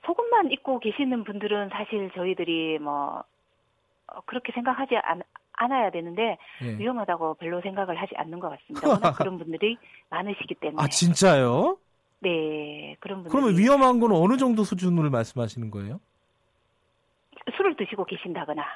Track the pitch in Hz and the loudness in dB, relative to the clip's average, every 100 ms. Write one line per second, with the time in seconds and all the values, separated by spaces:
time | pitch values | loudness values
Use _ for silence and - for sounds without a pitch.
0 | - 349 466 466 330 269 - 254 220 208 | -2 -2 2 4 4 0 -2 -2 -2 -2
1 | 269 247 202 202 208 208 202 190 208 220 | 0 0 -4 -6 -2 -2 -2 -6 -6 -4
2 | 190 185 180 180 170 165 160 156 147 143 | -6 -4 -4 -2 -2 -2 -2 -2 -2 -4
3 | 143 - - _ _ _ _ _ _ _ | -4 -6 -12 _ _ _ _ _ _ _
4 | - - - 247 247 240 247 254 269 226 | -20 -16 -10 -8 -8 -4 -4 -2 -2 -2
5 | - 165 - - _ - 240 262 208 175 | -2 -4 -6 -20 _ -4 -2 0 0 -2
6 | 170 175 226 190 - - 123 107 214 247 | -8 -2 -2 -2 -10 -12 -10 -6 -4 -4
7 | 196 170 160 156 170 175 196 190 190 165 | -4 -2 -2 -4 -6 -6 -6 -6 -4 -4
8 | 190 - 160 170 175 143 _ - 294 233 | -6 -8 -10 -8 -10 -12 _ -2 2 4
9 | 175 139 156 180 160 160 208 233 - - | 4 2 -4 -4 -8 -2 -2 -2 -12 -20
10 | _ 165 196 202 - 170 160 151 143 - | _ -6 -6 -8 -8 -6 -6 -2 0 2
11 | 175 165 190 147 127 127 262 392 _ _ | 2 6 6 6 6 4 2 0 _ _
12 | _ _ 190 165 156 156 147 147 147 147 | _ _ -2 0 -2 -4 -8 -12 -14 -14
13 | 185 196 170 247 254 175 226 277 262 247 | -10 -10 -2 2 4 6 6 8 6 6
14 | 226 185 180 254 262 220 208 185 180 170 | 6 6 6 4 4 4 2 0 2 4
15 | 151 127 110 - 117 - 113 104 101 160 | 4 2 0 -2 -4 -4 -8 -8 -10 -10
16 | _ _ _ _ _ _ _ _ _ _ | _ _ _ _ _ _ _ _ _ _
17 | _ _ _ - - - 392 311 190 196 | _ _ _ -14 -10 0 0 0 -6 -4
18 | 185 180 180 170 151 151 - | -6 -6 -8 -8 -6 -6 -6